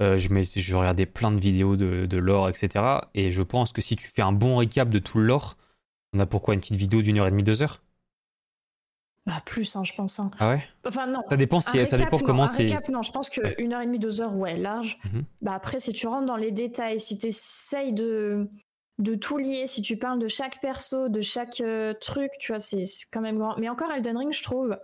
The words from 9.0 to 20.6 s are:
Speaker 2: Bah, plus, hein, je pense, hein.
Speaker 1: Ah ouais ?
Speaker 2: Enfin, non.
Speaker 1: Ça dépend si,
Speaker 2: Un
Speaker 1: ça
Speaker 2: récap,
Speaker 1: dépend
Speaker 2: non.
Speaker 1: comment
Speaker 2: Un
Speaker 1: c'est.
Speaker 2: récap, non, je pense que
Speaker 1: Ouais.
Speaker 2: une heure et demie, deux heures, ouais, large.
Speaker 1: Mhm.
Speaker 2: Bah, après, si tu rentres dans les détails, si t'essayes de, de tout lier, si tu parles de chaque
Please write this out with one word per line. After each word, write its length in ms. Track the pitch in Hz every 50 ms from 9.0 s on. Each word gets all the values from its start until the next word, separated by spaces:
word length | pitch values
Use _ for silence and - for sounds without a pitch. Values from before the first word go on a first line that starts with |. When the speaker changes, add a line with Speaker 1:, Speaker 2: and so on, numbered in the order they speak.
| _ _ _ _ -
Speaker 2:
Bah, 160 | 196 165 156 -
plus, 300 | - - 233 208 - -
hein, 80 | 196 185
je 80 | - -
pense, 240 | - 196 190 - -
hein. 100 | 202 196 - -
Speaker 1:
Ah 120 | 107 113
ouais ? 140 | 131 147 - - _ _ -
Speaker 2:
Enfin, 200 | 247 202 269 262
non. 160 | 254 262 262 214 -
Speaker 1:
Ça 80 | 143
dépend 240 | 135 135 - 170 175
si, 180 | - - 151 127
Speaker 2:
Un 60 | 123
Speaker 1:
ça 120 | - 135
Speaker 2:
récap, 140 | 127 131 -
Speaker 1:
dépend 60 | 165 147
Speaker 2:
non. 60 | 139
Speaker 1:
comment 160 | 135 123 131 143
Speaker 2:
Un 20 |
Speaker 1:
c'est. 160 | 139 - - 113
Speaker 2:
récap, 240 | 110 101 101 - -
non, 140 | 262 240
je 100 | 214 -
pense 160 | - 269 277 -
que 120 | - 254
Speaker 1:
Ouais. 120 | 214 - - -
Speaker 2:
une 140 | 233 233 240
heure 80 | 240
et 40 | 233
demie, 120 | 240 247 220
deux 220 | 220 220 208 214
heures, 140 | 233 220 202
ouais, 200 | 190 190 175 170
large. 420 | 175 185 202 214 240 226 220 233 - -
Speaker 1:
Mhm. 200 | 95 107 113 151 - - -
Speaker 2:
Bah, 100 | - 202 190
après, 260 | 190 - - - 262
si 120 | - 240
tu 140 | 208 - -
rentres 200 | 226 240 277 269
dans 100 | 254 240
les 140 | 220 214 226
détails, 460 | 196 214 240 233 240 247 233 226 220 214
si 180 | 214 - 208 202
t'essayes 760 | 226 226 208 - - - - - - - 285 277 277 262
de, 560 | 214 208 226 226 220 214 208 208 208 208 202 202 - - _ _ _ _ _ _ _ -
de 160 | 202 220 226
tout 200 | 202 - - 294
lier, 300 | 285 262 269 269 262 262
si 160 | 262 - 220
tu 160 | 208 - 226 214
parles 200 | 254 254 254 240
de 100 | 226 214
chaque 320 | - - 269 262 - -